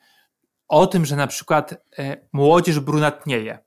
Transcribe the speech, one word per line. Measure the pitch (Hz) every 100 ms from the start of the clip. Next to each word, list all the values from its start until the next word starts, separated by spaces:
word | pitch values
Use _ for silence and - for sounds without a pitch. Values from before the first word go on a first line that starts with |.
| _ _ _ _ _ _ _
o | 156 190
tym, | 190 151
że | 143
na | 139
przykład, | - - 156 147 175 _ -
e, | 139 143 _
młodzież | 139 143 170 170 151
brunatnieje, | 135 151 151 147 - 120 110 113